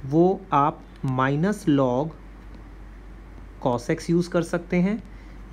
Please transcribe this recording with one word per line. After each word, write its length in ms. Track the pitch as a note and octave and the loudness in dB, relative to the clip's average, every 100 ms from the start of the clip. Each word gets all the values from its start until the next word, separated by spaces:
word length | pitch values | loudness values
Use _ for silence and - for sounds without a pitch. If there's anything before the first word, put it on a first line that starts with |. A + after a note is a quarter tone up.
| C3+ | 0
वो 340 | D#3 F3+ F#3+ - | 4 6 4 2
आप 280 | C#3+ C#3+ D#3+ - - C3+ C3 | 4 4 0 -10 -6 -2 2
minus 420 | C3 C#3+ F#3 G#3 - | 2 2 0 0 2
log 460 | C#3 C3 B2 D#3+ - - - - - - - - - - - - - - - C3 | 4 4 2 -2 -6 -16 -18 -18 -18 -18 -18 -18 -18 -18 -18 -18 -18 -18 -2 0
cos 240 | A#2+ - | 0 0
x 200 | D#3+ - | -2 2
यूज़ 200 | F3 F3 | 2 2
कर 120 | F3 | 0
सकते 320 | E3 F3 - F3+ | 0 -2 0 0
हैं, 240 | F#3 A3 - - - - - | 2 -2 -8 -18 -18 -18 -10